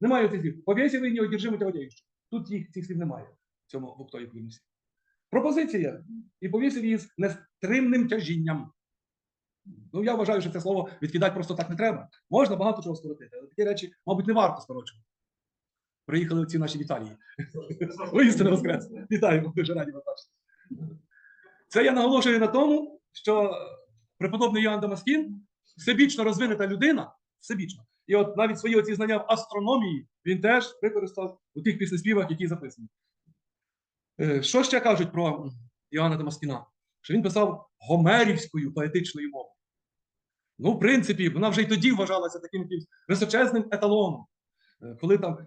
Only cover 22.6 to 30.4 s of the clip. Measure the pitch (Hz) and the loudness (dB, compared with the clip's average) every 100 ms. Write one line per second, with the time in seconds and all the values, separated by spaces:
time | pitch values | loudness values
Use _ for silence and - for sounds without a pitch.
22.6 | 294 294 302 - _ - 208 214 202 175 | 4 2 0 -14 _ -8 0 2 2 -2
23.6 | - - _ _ _ - 165 214 233 214 | -10 -16 _ _ _ -6 -4 0 0 2
24.6 | 220 208 208 190 - 311 311 - - _ | 0 0 -4 -4 0 0 -2 -10 -18 _
25.6 | _ - 185 226 277 - 220 190 247 208 | _ -8 -2 4 4 4 0 2 0 0
26.6 | 196 202 285 294 - _ _ _ - 214 | -2 2 2 2 -2 _ _ _ -8 -6
27.6 | 175 190 - _ - 202 202 202 220 - | -6 -10 -20 _ 0 2 2 0 0 0
28.6 | 226 226 214 208 214 214 214 220 - 208 | 2 2 2 -2 0 0 0 -2 0 -4
29.6 | 208 262 202 143 - _ 170 185 | 0 0 0 -4 -8 _ -2 0